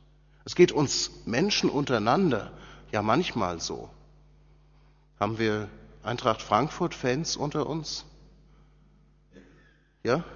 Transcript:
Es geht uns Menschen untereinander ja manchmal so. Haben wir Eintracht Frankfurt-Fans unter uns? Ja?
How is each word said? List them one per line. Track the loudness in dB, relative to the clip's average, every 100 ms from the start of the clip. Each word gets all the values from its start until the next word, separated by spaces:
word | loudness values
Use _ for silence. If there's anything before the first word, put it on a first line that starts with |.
| -20 _ _ -18
Es | -8
geht | 6 6
uns | 6 0 0 -6 -8 -4
Menschen | 0 2 2 0
untereinander | 0 0 2 4 4 4 0 -4 -16 -20 -20 -4
ja | -2
manchmal | 2 2 2 -2 -2 -2
so. | -8 -8 -10 -18 -20 -20 -20 -20 -20 -20 _ _ -20 _ _ -4
Haben | -2 0
wir | 0 0 -4 -14 -20 -12
Eintracht | -6 0 0 0
Frankfurt-Fans | 2 2 2 -2 -6 -2 -2 -2 -4 -4
unter | -4 -4 -4
uns? | -6 -8 -12 -14 -20 -20 -20 -20 -20 -20 _ _ _ _ _ _ -20 -20 -20 -20 _ _ _
Ja? | -2 0 -2